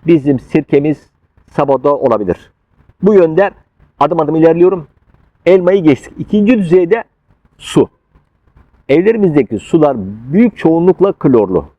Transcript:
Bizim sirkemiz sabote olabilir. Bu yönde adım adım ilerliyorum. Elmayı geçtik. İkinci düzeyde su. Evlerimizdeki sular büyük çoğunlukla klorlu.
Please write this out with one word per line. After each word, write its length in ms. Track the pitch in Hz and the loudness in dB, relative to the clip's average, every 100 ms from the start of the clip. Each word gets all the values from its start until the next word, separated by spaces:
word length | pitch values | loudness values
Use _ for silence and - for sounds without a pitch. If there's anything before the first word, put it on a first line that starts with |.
| 160 | 0
Bizim 320 | 170 139 135 | -2 0 -4
sirkemiz 720 | - 156 147 143 147 143 _ _ _ _ _ | -2 -6 0 -2 -2 -6 _ _ _ _ _
sabote 380 | - 143 131 139 | -6 -2 -2 -2
olabilir. 600 | 143 131 110 98 87 _ _ _ _ _ _ | -2 -2 -2 -2 -6 _ _ _ _ _ _
Bu 120 | 185 | 2
yönde 360 | 208 165 160 196 - _ _ _ _ | 2 2 0 -2 -4 _ _ _ _
adım 200 | 147 170 | -2 -2
adım 160 | 147 160 | -2 0
ilerliyorum. 500 | 165 165 180 185 147 _ _ _ _ _ - | 0 2 0 0 -10 _ _ _ _ _ 0
Elmayı 360 | 185 180 196 | 2 2 0
geçtik. 300 | 156 131 - - | 0 0 -4 -16
İkinci 400 | - 208 208 247 | -6 -2 0 0
düzeyde 460 | 175 185 170 226 - _ _ _ _ _ | 2 0 2 -2 -4 _ _ _ _ _
su. 300 | - - 117 _ _ _ _ _ _ _ _ _ - | -4 -2 -2 _ _ _ _ _ _ _ _ _ -2
Evlerimizdeki 720 | 147 190 226 196 147 117 107 | 0 0 0 0 0 -2 -6
sular 380 | - 170 147 131 95 107 120 | -4 0 0 -2 -10 -14 -4
büyük 240 | 165 240 - | 0 0 0
çoğunlukla 560 | 160 165 175 175 190 | -2 0 0 0 -2
klorlu. 540 | - 151 120 101 87 73 | -2 0 0 0 -2 -6